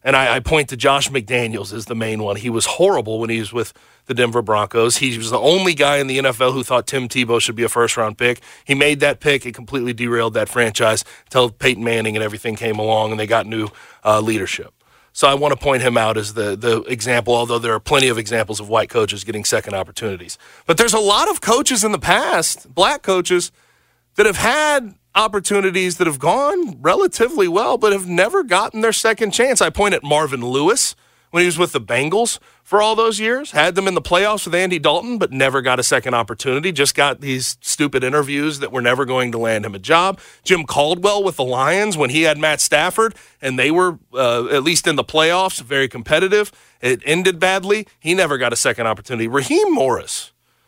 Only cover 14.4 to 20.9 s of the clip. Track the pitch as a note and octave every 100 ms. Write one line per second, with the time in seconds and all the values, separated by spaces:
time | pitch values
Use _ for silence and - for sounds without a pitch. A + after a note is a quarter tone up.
14.4 | F#2 - - _ _ _ _ - C#3+ C#3
15.4 | D3 C3 D3 C3 B2+ A#2+ A2 A2 G#2 G#2+
16.4 | G#2 G2 A#2+ A2+ - B2 A#2 A#2+ A2+ A#2+
17.4 | A#2+ A#2 A#2 A2 - C#3+ C3 A#2 G#2+ A#2
18.4 | G#2+ G#2 G#2 A2 G#2+ A#2+ G#2 G#2 G2+ G#2+
19.4 | G#2 A2+ G2+ G2 F#2 - A2 F#2 F2 -
20.4 | - - - E3 A#3